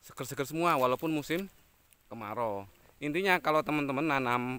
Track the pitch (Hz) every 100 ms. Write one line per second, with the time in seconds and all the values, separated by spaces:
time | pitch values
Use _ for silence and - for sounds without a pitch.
0 | - - 131 139 139 156 170 156 127 127
1 | 160 156 143 165 196 - _ _ _ _
2 | _ 117 104 110 117 101 98 - - -
3 | 147 151 196 180 - 156 151 151 143 135
4 | 156 139 127 120 123